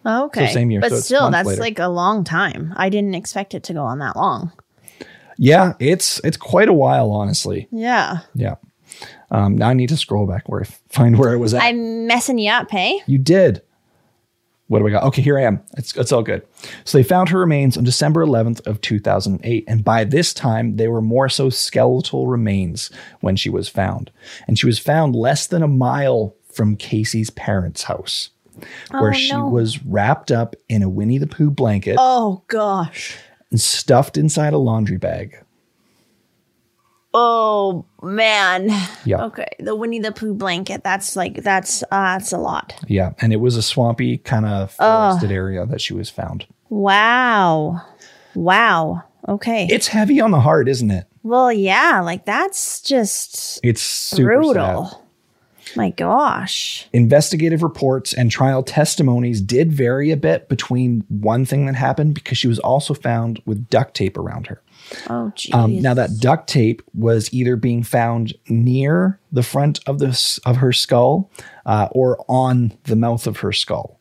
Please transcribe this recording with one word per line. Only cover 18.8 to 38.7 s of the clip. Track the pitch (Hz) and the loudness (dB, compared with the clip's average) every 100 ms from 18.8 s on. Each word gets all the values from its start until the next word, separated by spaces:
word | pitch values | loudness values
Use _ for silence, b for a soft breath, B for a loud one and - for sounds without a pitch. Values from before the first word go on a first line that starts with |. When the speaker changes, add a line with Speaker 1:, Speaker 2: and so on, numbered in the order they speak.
Speaker 2:
two | - 107 | -2 -2
thousand | 104 98 98 95 | 0 -2 0 -4
eight. | 113 117 - | -2 -4 -2
And | 117 | 0
by | 104 113 | 2 0
this | 104 143 170 | 2 0 0
time, | - 131 110 117 104 | -2 -2 -2 -2 -2
they | 113 | 0
were | 117 | 0
more | 110 123 135 | 0 2 0
so | - 135 | 0 -2
skeletal | 120 - 120 123 127 - 135 127 | -2 -4 0 2 2 -2 -4 -2
remains | 120 110 98 90 110 - B B B | 0 0 0 -2 -6 -12 B B B
when | 95 95 | -2 -2
she | - | -2
was | 92 - | -4 -4
found. | - 95 - - B B B B | -4 -2 -4 -10 B B B B
And | 113 | 0
she | 127 | 2
was | 113 | 0
found | - 156 151 | 0 2 2
less | 120 120 147 - | 0 0 0 -2
than | 175 | 0
a | 156 | 2
mile | 131 123 135 135 120 107 _ _ | 2 2 0 0 0 -2 _ _
from | - 107 104 | -2 0 0
Casey's | - 107 110 113 113 | -4 -4 -2 -4 -4
parents' | - - 101 87 - | -6 -4 -2 -2 -8
house, | - - - - - _ _ - B B B | -8 -8 -8 -10 -10 _ _ -20 B B B
where | 269 214 | 0 2
Speaker 1:
Oh, | |
Speaker 2:
she | 262 269 | 2 0
Speaker 1:
no. | 277 277 | -2 0
Speaker 2:
was | 120 110 - | 0 0 -4
wrapped | - 101 104 151 - | -4 0 2 0 0
up | 117 117 - - | -2 -2 -8 -2
in | 110 | 0
a | 95 | 0
Winnie | 98 104 135 | 0 -2 -2
the | 147 | -4
Pooh | - 147 | 0 0
blanket | 139 120 101 95 107 | 2 2 2 0 2
Speaker 1:
Oh, | 262 247 220 190 - | 4 2 0 -4 -4
gosh. | 226 208 190 165 - - B B B _ | -2 0 -2 -4 -8 -14 B B B _
Speaker 2:
and | 117 | -2
stuffed | - - - 127 143 147 | 0 -2 4 4 4 0
inside | 151 156 151 | 0 2 0
a | 151 | 2
laundry | 123 113 104 92 | 0 0 -2 -2
bag. | 92 82 104 - _ _ _ _ _ _ _ _ _ _ _ _ _ _ _ _ _ | -4 -6 -10 -18 _ _ _ _ _ _ _ _ _ _ _ _ _ _ _ _ _
Speaker 1:
Oh, | 226 240 233 220 208 196 175 - _ | 2 4 2 2 0 0 -4 -10 _
man. | 180 208 220 214 185 185 196 | -8 0 2 2 2 2 0